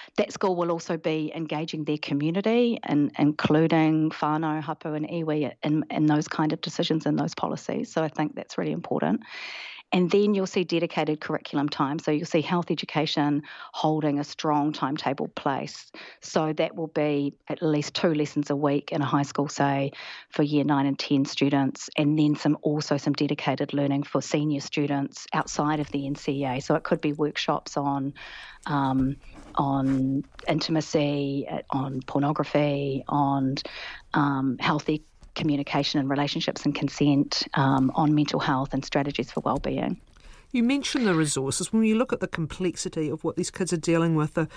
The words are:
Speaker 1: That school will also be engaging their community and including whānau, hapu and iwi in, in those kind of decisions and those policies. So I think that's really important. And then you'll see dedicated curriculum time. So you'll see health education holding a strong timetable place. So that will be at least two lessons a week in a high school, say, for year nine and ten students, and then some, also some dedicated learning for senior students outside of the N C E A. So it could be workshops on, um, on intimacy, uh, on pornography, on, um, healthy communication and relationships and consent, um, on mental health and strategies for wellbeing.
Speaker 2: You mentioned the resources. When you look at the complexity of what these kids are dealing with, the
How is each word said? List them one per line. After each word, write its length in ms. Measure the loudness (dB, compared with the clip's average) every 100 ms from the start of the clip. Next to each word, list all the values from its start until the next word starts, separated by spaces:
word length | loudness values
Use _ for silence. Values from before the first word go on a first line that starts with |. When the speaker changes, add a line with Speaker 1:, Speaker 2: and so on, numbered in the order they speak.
| -6 -2
Speaker 1:
That 140 | -2
school 240 | 0 0 2
will 140 | 0
also 260 | 0 -2 -2
be 360 | 0 -2 -2
engaging 500 | -4 -4 -4 -4 -4
their 120 | -2 -2
community 800 | 0 0 0 2 2 4 2 0
and 300 | 0 2 2 4
including 920 | 2 4 4 4 6 4 4 4 2
whānau, 520 | 0 0 0 0 -2
hapu 300 | -4 -6 -6
and 160 | -4 -4
iwi 440 | -4 -2 0 -2 -2
in, 220 | 0 0 0
in 160 | 2 4
those 220 | 4 2
kind 240 | 0 0
of 80 | -2
decisions 460 | -4 -2 0 0 0
and 120 | 0
those 160 | -2
policies. 580 | -2 -4 -4 -4 -6 -4
So 100 | -2
I 60 | -2
think 260 | -2 -4
that's 240 | -6 -10 -4
really 140 | -4
important. 500 | -4 -4 -2 0 0 -4 -14 -14 -14 -14 -16 -2
And 200 | 2 4
then 240 | 4 4
you'll 120 | 2 0
see 180 | -2
dedicated 560 | 0 0 0 -2 0 -2
curriculum 500 | -2 -6 -4 -2 -2
time. 280 | 0 -2 0
So 120 | 0
you'll 160 | 0 2
see 160 | 0
health 280 | 2 0 0
education 720 | -4 -2 -2 0 2 2 0 -2 -12 -12
holding 460 | -2 0 2 2 0
a 60 |
strong 500 | -4 -4 0 2 2
timetable 540 | 0 -2 -2 -2 -2 -4
place. 640 | -4 -2 -2 -6 -12 -18 -20 -20 -18
So 320 | -2 0 2
that 240 | 0 -2 -2
will 120 | -4
be 440 | 0 0 2 -2 -4 -10
at 140 | -2
least 320 | 0 2 0
two 180 | 0 2
lessons 380 | 2 0 -2 -2
a 60 | 0
week 360 | 2 0 -2
in 80 | -4
a 60 | 0
high 160 | 0
school, 260 | 0 -2 -2
say, 440 | 0 0 0 -2 -6 -16 -16 -6
for 140 | 0
year 220 | 2 2
nine 200 | 4 4
and 140 | 2 0
ten 260 | 0 2
students, 640 | 2 0 2 4 2 -2 -6 0
and 220 | 2 4
then 180 | 4 4
some, 220 | 2 2
also 380 | 0 0 0 0
some 160 | 0
dedicated 580 | 0 0 0 -2 -2 0
learning 300 | 0 0 0
for 180 | 0 -2
senior 400 | 0 0 0 -2
students 640 | -2 -2 0 0 -4 -8 -8
outside 480 | -6 -4 -2 0 0
of 100 | -2
the 160 | -4 -4
N 100 | -6
C 260 | -4 -2
E 20 |
A. 160 | -2 -2
So 140 | 0
it 80 | 0
could 180 | 0 0
be 140 | 0
workshops 640 | 0 -2 -2 -2 -2 -2 -2
on, 340 | 0 0 -2 -6 -14 -18 -18 -12 -4
um, 500 | 0 2 2 0 -2 -12 -20 -6
on 680 | -2 0 2 2 2 2 0 -4 -6 -2
intimacy, 1000 | 0 0 0 2 2 2 0 -2 -2 -4
uh, 120 | -6 -4
on 320 | -4 -4 -6
pornography, 1000 | -2 0 0 0 0 2 2 0 -2 -4 0
on, 460 | 0 2 2 0 -2 -6 -12 -14 -14 -2
um, 460 | 0 2 2 0 0
healthy 420 | 0 0 0 -4 -4 _ -14
communication 640 | -4 0 0 0 0 0 0
and 100 | 0
relationships 540 | 0 0 -2 -4 -2
and 100 | -2
consent, 720 | 0 -2 2 4 4 2 -2 -2
um, 380 | 0 2 4 2
on 180 | 2 4
mental 280 | 4 2 0
health 340 | 0 0 0
and 100 | -4
strategies 460 | -2 -2 0 -4 -4
for 80 | -4
wellbeing. 600 | -2 -2 -2 -2 -2 -4 -10 -20 -20 -20 -4
Speaker 2:
You 140 | 0
mentioned 420 | 2 2 0 0 2
the 80 |
resources. 580 | 4 2 0 -2 -2 0
When 120 | 2
you 100 | 4
look 180 | 4 2
at 60 | -2
the 80 | -4
complexity 800 | -4 -4 -2 -4 -2 -4 -4 -4
of 140 | -2
what 140 | -4 -4
these 120 | -4
kids 240 | -4 -2
are 40 | -2
dealing 400 | 2 4 4 2
with, 180 | 2
the 140 | 0 -4